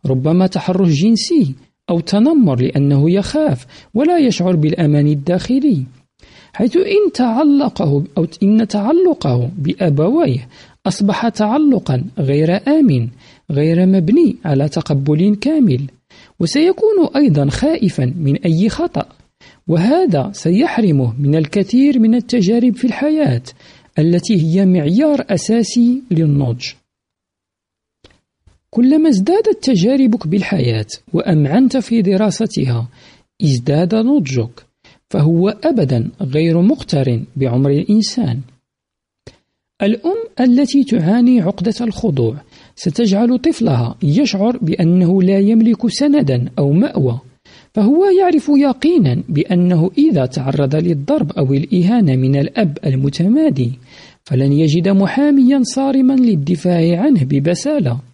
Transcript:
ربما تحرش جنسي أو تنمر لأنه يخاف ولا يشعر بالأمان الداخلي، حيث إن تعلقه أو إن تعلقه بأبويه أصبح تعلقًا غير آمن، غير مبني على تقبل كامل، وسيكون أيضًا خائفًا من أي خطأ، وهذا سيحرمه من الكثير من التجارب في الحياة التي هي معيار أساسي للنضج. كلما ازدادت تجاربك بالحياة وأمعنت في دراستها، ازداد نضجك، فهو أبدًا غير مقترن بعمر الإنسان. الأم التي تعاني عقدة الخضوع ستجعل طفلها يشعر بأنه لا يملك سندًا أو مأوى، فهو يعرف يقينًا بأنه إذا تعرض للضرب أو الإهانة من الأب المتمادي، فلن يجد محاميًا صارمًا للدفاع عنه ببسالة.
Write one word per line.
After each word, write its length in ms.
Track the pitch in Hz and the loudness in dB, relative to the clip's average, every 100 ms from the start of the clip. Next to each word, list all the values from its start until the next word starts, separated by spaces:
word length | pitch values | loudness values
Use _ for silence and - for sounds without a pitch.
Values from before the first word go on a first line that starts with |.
| - | -2
ربما 420 | 131 143 175 185 | -2 0 0 0
تحرش 420 | 185 - 185 185 | -2 -4 0 0
جنسي 640 | 143 202 226 - 330 160 131 _ _ - | 2 2 0 0 0 0 -4 _ _ -6
أو 100 | 170 | -6
تنمر 640 | 165 202 254 320 202 123 | -2 0 2 4 2 2
لأنه 500 | 127 - 143 143 151 | -2 0 2 2 2
يخاف 540 | 190 196 302 302 127 - - - | 0 -2 -2 -2 -4 -8 -20 -8
ولا 240 | 214 311 349 | -2 0 2
يشعر 380 | 269 - 175 175 | 0 0 0 0
بالأمان 520 | 151 147 156 147 147 | 0 0 0 2 2
الداخلي، 760 | 147 139 180 - 262 285 170 127 - _ _ - - - | 0 -2 -4 -2 -2 0 -2 -4 -14 _ _ -20 -20 -20
حيث 240 | - 240 339 | -4 -2 0
إن 340 | 392 403 403 | 0 0 0
تعلقه 880 | - 247 226 302 285 277 - 156 139 151 - | 0 -2 0 2 2 0 -2 -2 -2 -2 -4
أو 100 | 160 - | -6 -2
إن 240 | 196 220 220 | 0 2 0
تعلقه 840 | 208 202 339 370 311 151 123 123 185 | -2 0 2 2 0 -2 -2 -2 -4
بأبويه 920 | 147 - 180 143 165 294 330 127 - - - _ 202 | -6 -2 0 0 0 0 0 -2 -8 -20 -20 _ -6
أصبح 440 | 180 202 185 233 | -2 -2 -2 -4
تعلقًا 760 | - 208 269 302 226 - 131 180 - | -2 -2 2 2 0 0 -4 -4 -6
غير 520 | 135 143 160 190 - 311 | -2 0 0 0 0 2
آمن، 280 | 269 131 117 - - _ _ | 2 2 -2 -8 -20 _ _
غير 340 | 143 156 165 185 | -2 0 2 2
مبني 500 | 190 165 269 311 - - | 2 2 2 2 -2 -2
على 240 | 139 147 | -2 -2
تقبل 680 | - - 139 139 151 190 208 | -4 -2 -2 0 0 0 0
كامل، 460 | 254 311 233 127 135 _ _ - - _ | -2 2 2 0 -4 _ _ -20 -20 _
وسيكون 680 | 170 277 330 370 440 415 320 277 | -4 0 0 0 0 2 0 2
أيضًا 340 | 285 147 143 | 2 2 0
خائفًا 560 | - 285 330 185 - 127 | 0 -2 0 -2 -2 -4
من 300 | 170 143 139 | -2 -2 -2
أي 340 | 175 160 208 | 0 0 0
خطأ، 360 | - 349 - - _ _ _ - _ - | -2 -6 -4 -10 _ _ _ -20 _ -2
وهذا 640 | 160 190 320 370 156 127 | 0 2 2 2 0 -2
سيحرمه 800 | - 165 185 330 - 214 143 123 117 | -4 -2 0 0 0 0 2 0 -2
من 160 | 139 156 | 0 0
الكثير 640 | 151 202 196 247 277 262 | 0 -2 0 2 2 2
من 160 | 220 240 | 2 0
التجارب 600 | 240 247 180 233 247 214 | 0 -2 0 2 0 0
في 120 | 254 | -4
الحياة 540 | - 294 311 285 120 - - - - _ - | -2 -2 0 0 -2 -6 -20 -20 -20 _ -2
التي 420 | 156 170 - 202 | 0 0 0 0
هي 220 | 156 175 196 | 0 2 2
معيار 600 | 180 147 190 302 294 - | 2 2 0 2 0 -2
أساسي 720 | 185 - 226 220 247 233 254 262 | -4 -2 -2 0 0 0 0 -2
للنضج. 540 | 160 160 143 131 123 - - _ _ _ _ _ _ _ _ _ _ _ _ _ _ _ _ _ _ _ | 0 2 0 -2 -4 -10 -16 _ _ _ _ _ _ _ _ _ _ _ _ _ _ _ _ _ _ _
كلما 400 | - 254 311 320 | 0 2 4 4
ازدادت 540 | 208 196 381 440 392 | 2 2 0 0 -2
تجاربك 640 | - 220 190 269 262 214 156 | 0 2 2 2 2 0 -2
بالحياة 600 | 196 - 190 123 110 104 - _ | -4 -2 -2 0 -2 -6 -12 _
وأمعنت 640 | 160 - 156 143 180 262 269 | -4 0 0 2 2 2 0
في 240 | - 233 | -2 0
دراستها، 840 | 190 190 214 - 226 - 135 120 120 _ - _ _ _ | 0 0 0 -2 -4 -2 -2 -4 -6 _ -20 _ _ _
ازداد 520 | 151 127 120 147 180 220 | -2 0 0 0 0 0
نضجك، 680 | 226 285 143 127 113 - _ _ _ _ _ | 0 0 0 -4 -4 -8 _ _ _ _ _
فهو 400 | - 151 165 190 | 0 2 2 0
أبدًا 600 | 214 302 262 139 123 113 - | -2 -2 0 0 -2 -4 -6
غير 400 | 151 143 165 165 | -4 -2 0 2
مقترن 640 | 185 294 - 147 131 117 - - | 2 0 -2 -2 -2 -2 -6 -4
بعمر 340 | 131 123 139 | -2 0 0
الإنسان. 720 | 143 175 214 202 - 185 120 135 _ _ _ _ _ _ _ - _ _ _ _ _ | 0 0 0 0 -4 -4 -4 -10 _ _ _ _ _ _ _ -20 _ _ _ _ _
الأم 360 | 202 226 330 415 453 - | -2 -2 -4 -6 -8 -2
التي 440 | 254 247 285 285 | 2 2 2 0
تعاني 580 | 233 226 160 226 247 247 | 0 0 0 2 4 2
عقدة 320 | 170 196 185 208 | 0 -2 -4 -4
الخضوع 540 | 240 - 226 135 117 139 - _ - _ | -6 -4 -4 0 -2 -4 -16 _ -20 _
ستجعل 600 | - 147 233 196 233 254 | -6 -2 0 2 0 0
طفلها 580 | 330 - 226 123 117 - | -2 -2 -2 0 -2 -4
يشعر 540 | 143 160 285 196 214 247 | -2 0 0 0 -2 -2
بأنه 640 | 156 - 165 180 175 190 | -4 0 0 2 2 2
لا 160 | 185 196 | 2 2
يملك 480 | 196 226 226 220 233 | 2 2 2 0 -2
سندًا 640 | - 294 285 143 123 123 - | -2 0 2 0 -2 -4 -2
أو 120 | 143 | 0
مأوى، 480 | 151 277 - 131 123 - _ _ - _ | 2 0 0 -2 -4 -10 _ _ -20 _
فهو 320 | - 208 302 392 | -2 2 2 2
يعرف 460 | 370 370 311 - 285 | 2 2 0 2 2
يقينًا 640 | 277 254 311 349 156 123 - | 2 0 0 2 2 0 -2
بأنه 600 | 147 - 180 180 175 165 - | -4 0 0 2 2 0 2
إذا 280 | 311 185 127 | 2 2 -2
تعرض 500 | - 131 143 139 151 | -4 -4 -2 0 0
للضرب 560 | 170 151 143 302 147 | -2 -2 -2 -2 -2
أو 220 | - 131 | -2 -2
الإهانة 600 | 139 156 185 175 240 180 131 | 0 0 0 2 2 2 2
من 200 | 131 139 | 0 0
الأب 420 | 147 - 196 147 147 | -2 -2 -4 -2 -4
المتمادي، 840 | 131 139 139 175 269 320 135 120 127 - - - _ | -2 -2 -2 0 2 0 0 -4 -6 -18 -20 -20 _
فلن 300 | - 127 135 | -4 0 2
يجد 340 | 143 156 160 175 | 2 2 0 2
محاميًا 760 | 196 196 - 294 277 254 277 | 2 0 0 2 4 4 2
صارمًا 500 | 240 - 269 269 262 | 0 -2 -2 2 2
للدفاع 840 | 269 247 180 143 180 180 175 165 170 | 2 2 0 -2 -2 0 0 0 0
عنه 240 | 269 240 | 2 2
ببسالة. 760 | 131 143 147 175 277 302 147 120 - | 2 0 0 -2 -2 -2 -2 -4 -10